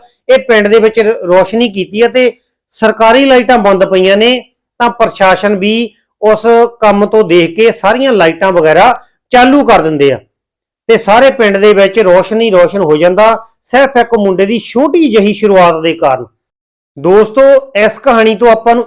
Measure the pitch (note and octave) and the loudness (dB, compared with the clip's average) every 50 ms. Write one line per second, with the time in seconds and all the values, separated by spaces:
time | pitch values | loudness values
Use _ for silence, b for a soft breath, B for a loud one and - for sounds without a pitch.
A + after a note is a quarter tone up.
0 | b b b b b - C4 C4 C4 - A3+ G#3+ G3+ G#3 A3 A3+ G#3 A3 A3 A#3 | b b b b b 0 0 0 0 0 0 0 0 2 2 2 2 0 0 0
1 | G#3 G#3+ A3+ - - E3+ F3+ F#3+ F3+ F#3 A3 A#3 B3 A#3 F#3+ G3 F3+ - F#3+ G#3+ | -2 -2 -4 -4 -4 0 0 0 0 0 -2 -4 -4 -4 -4 -8 -10 -8 -4 -2
2 | A#3 A#3 A#3 B3+ B3+ A#3 A#3 _ _ _ _ _ _ _ - - A3 A3 G#3+ - | -2 -2 0 -2 -2 -2 -4 _ _ _ _ _ _ _ -10 -4 -4 -4 -2 0
3 | A3+ A3 A#3 C4+ C#4 C4+ C4 B3 A3+ C4 B3+ A#3 G3 G3+ G3 F3+ F#3+ G3 F#3+ F#3+ | 0 2 2 2 2 2 2 0 2 2 0 0 2 0 0 0 0 -2 0 0
4 | F#3 F#3+ G3 G3+ A3 A#3+ B3+ B3 - _ _ _ _ _ _ - A#3+ A#3 A#3 - | 0 0 0 0 0 0 -2 -4 -8 _ _ _ _ _ _ -4 -4 -4 -2 -2
5 | A3+ F#3 - - G3 F#3 F#3 F3+ G#3 G3+ G#3 F#3 F#3+ G#3 A3 A#3 A#3+ G#3+ _ _ | -4 -4 -2 0 0 0 0 0 -2 -4 -4 -2 -2 -4 -2 -4 -4 -6 _ _
6 | _ _ _ - G#3 G#3+ G#3+ G#3+ - A#3 A#3 A#3 A#3+ A#3+ - - A3 G#3 G3+ G3+ | _ _ _ -4 -2 -2 0 0 0 0 2 2 0 -2 -2 -2 0 0 0 0
7 | G3+ G3+ A3 A3 G#3 E3 E3+ F3 E3 E3 E3 G#3+ A3+ A#3 A3 - - G3+ A3+ B3 | -2 0 0 -2 0 2 0 0 0 -2 -2 -2 -2 -2 -2 -2 -2 -2 -2 0
8 | C4+ C4+ A#3+ G3 E3+ E3 D#3+ - G3 F#3+ F#3 F3 D#3 D#3 D#3 F3 G#3 C4 A#3+ - | -2 -2 0 0 0 0 -2 -2 -4 -2 0 0 0 2 2 4 2 2 0 -2
9 | b b b b _ - - B3 B3 C4 C4+ C#4+ B3 A#3 G#3 F3+ D#3 D#3+ D#3 C#3 | b b b b _ -2 0 2 2 2 2 0 2 2 0 0 0 -2 -2 0
10 | C#3+ C#3 B2+ A2 _ _ _ _ _ _ _ _ _ _ _ _ - - A3+ A3 | 0 0 -2 -4 _ _ _ _ _ _ _ _ _ _ _ _ -2 -2 -2 -2
11 | - - G#3 A#3+ C4+ C4 C4+ B3+ A3 G3+ G3 G3 G3+ G#3+ G#3 G3 G3 G3 G3 A#3 | 0 0 2 4 4 2 2 0 -2 0 0 2 2 2 2 2 2 0 0 0
12 | G#3 F#3 F3 F#3 F3+ - A3 A3 A#3 A3+ F#3+ F3+ F3 D#3+ F3+ G3+ F3+ D3+ D3+ D3+ | 0 2 2 2 0 -2 -4 -4 -2 0 2 2 2 0 0 -4 -2 -2 0 0
13 | E3+ F3+ F#3 G3 G#3+ A3+ A3+ A3 - _ _ _ _ - - C4 C#4 C4+ C#4 A#3+ | 0 0 2 2 2 2 0 -2 -6 _ _ _ _ -4 -2 0 0 0 0 -2
14 | A#3 - A#3 A3+ G3+ G3 F#3 F3+ G3 G3 A#3+ A3 - - - A#3 D4 D#4+ D#4 E4+ | -2 0 -2 -2 -2 -2 -2 -2 -2 -2 -4 -6 -8 -6 -4 -2 -2 0 0 0
15 | D#4+ B3 G#3 A3 G3 G#3+ G3+ G3+ G#3 G3+ G3 F#3 F3+ F3 D#3+ D#3+ D#3+ E3+ D#3+ E3 | 0 0 0 0 0 0 -2 -2 -2 0 2 4 2 2 0 -2 -4 -6 -4 -2
16 | E3 C#3 B2+ B2+ A#2+ - _ _ _ _ _ _ _ _ _ _ _ _ _ C#3+ | -2 -2 -2 -2 -6 -14 _ _ _ _ _ _ _ _ _ _ _ _ _ -6
17 | C#3+ F3 F#3+ G#3+ G#3+ G#3+ G#3+ C4+ C4+ C#4 C#4 C4+ C4+ - - G3+ G#3+ A3 A3 - | -2 2 2 2 2 2 0 2 2 4 4 2 0 -2 -4 -2 -2 -2 -2 -4
18 | - C#4 A#3 A3+ A3 A3 A3 F#3 A#3+ A#3 A3 A3+ A3+ A#3 A#3 A#3+ A#3 | -2 0 0 2 0 0 0 0 2 0 0 2 0 -2 -2 -2 -2